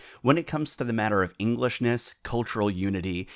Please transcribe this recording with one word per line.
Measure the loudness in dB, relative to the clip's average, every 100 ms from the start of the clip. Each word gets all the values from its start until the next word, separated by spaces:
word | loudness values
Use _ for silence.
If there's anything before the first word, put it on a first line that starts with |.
| -14 0
when | 4 4
it | 2
comes | -4 -4 -4
to |
the | -2
matter | 0 2 2
of | 0 0
Englishness, | -2 0 0 0 0 0 -4 -12
cultural | -4 -2 -2 0 0
unity, | 2 0 -2 -2 -4 -6